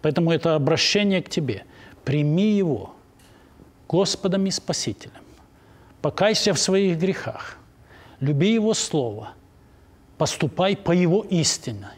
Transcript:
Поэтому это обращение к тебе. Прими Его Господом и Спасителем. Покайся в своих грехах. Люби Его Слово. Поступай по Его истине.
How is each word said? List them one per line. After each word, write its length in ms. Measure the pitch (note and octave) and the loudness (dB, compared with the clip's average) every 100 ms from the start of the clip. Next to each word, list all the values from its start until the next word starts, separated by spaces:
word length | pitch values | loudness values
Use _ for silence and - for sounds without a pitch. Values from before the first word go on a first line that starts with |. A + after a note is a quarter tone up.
Поэтому 280 | D#3 D3+ E3 | 2 2 2
это 240 | E3 E3+ | 2 2
обращение 680 | D#3 C#3 D#3+ - G3+ G3+ F#3+ | 2 2 2 2 2 2 0
к 60 | - | -2
тебе. 360 | - C3+ G2 - - - - | -4 -4 -6 -10 -20 -20 -10
Прими 480 | - D3 D3 E3 G#3+ | -4 0 2 2 2
Его 420 | G#3 F3+ A#2 - - - _ - - - - - _ - | 2 2 -2 -6 -18 -20 _ -20 -20 -20 -20 -20 _ -2
Господом 580 | E3 G3 - F#3+ F#3+ F#3+ | 0 0 0 -2 0 -2
и 40 | |
Спасителем. 720 | - - D#3+ - - - - - - - - - - - - | -4 -6 -4 -4 -8 -14 -20 -20 -20 -20 -20 -20 -20 -20 -6
Покайся 540 | D3+ - G3+ A3 - | -6 0 2 2 0
в 40 | D#3+ | 0
своих 400 | - F#3+ G3 E3 | 2 2 2 0
грехах. 600 | F#3 - - - - - - _ - - - - | -2 -2 -8 -10 -14 -18 -20 _ -20 -20 -20 -4
Люби 320 | C#3 C#3+ F#3+ | -2 2 2
Его 220 | A3+ G#3+ | 2 2
Слово. 560 | G#3+ - D#3 A#2+ G#2 A2 - _ - - - - - - - | 0 -2 -2 -2 -6 -14 -18 _ -20 -20 -20 -20 -20 -20 -4
Поступай 580 | D3+ - C#3+ - F#3+ G3+ | -4 0 -2 0 0 0
по 160 | - | 2
Его 340 | F3+ F3 G3 - | 2 4 2 2
истине. 600 | F3 D3+ - - G2+ G2 | 0 0 -2 -8 -10 -14